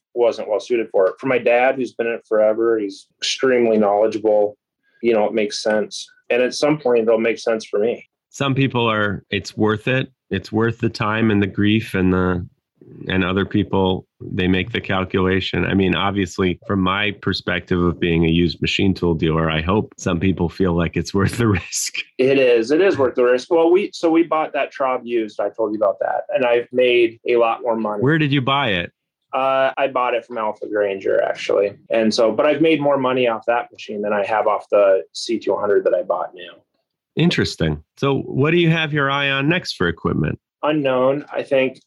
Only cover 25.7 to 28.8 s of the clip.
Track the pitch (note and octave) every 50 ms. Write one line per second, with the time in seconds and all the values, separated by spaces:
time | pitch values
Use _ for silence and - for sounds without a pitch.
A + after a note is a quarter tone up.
25.7 | G#2+ G#2+ G#2+ G2 F#2+ - - - - - - - - C#3+ B2+ A#2+ A#2+ A#2+ A#2+ -
26.7 | B2+ B2+ B2+ B2 A#2+ A#2+ A#2 A2+ A2 - - - B2 A#2 A#2 A2+ A2 - - A#2+
27.7 | A2+ A2+ A2 G#2+ G#2 G#2 A#2+ C3+ D#3+ D#3+ D3+ C#3 C#3 D3 B2+ C3+ C3+ C#3+ C#3 A#2
28.7 | G2 F2